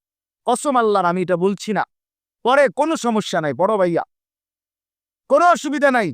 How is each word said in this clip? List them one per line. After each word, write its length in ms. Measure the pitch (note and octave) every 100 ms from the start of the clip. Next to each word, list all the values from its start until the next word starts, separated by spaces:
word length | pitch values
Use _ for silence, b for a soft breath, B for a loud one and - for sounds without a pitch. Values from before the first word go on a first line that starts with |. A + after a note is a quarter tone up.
| _ _ _ _ -
কসম 280 | B3 D4 B3+
আল্লাহর 300 | A3 G3+ F3
আমি 100 | F3+
এটা 160 | F3 F3
বলছি 320 | F#3+ G3 -
না। 100 | F#3 - _ _ _ _ _ A#3
পরে 180 | C4+ C4 -
কোনো 180 | D4+ D#4+
সমস্যা 420 | A#3+ G#3+ - F3
নাই, 120 | D#3
বড় 200 | B2+ G3 G#3+
ভাইয়া, 260 | F3+ D#3+ - _ _ _ _ _ _ _ _ _ _ _ -
কোনো 160 | C#4 F4
অসুবিধা 440 | D#4+ D4 C#4+ C#4+
নাই, 160 | B3 F3+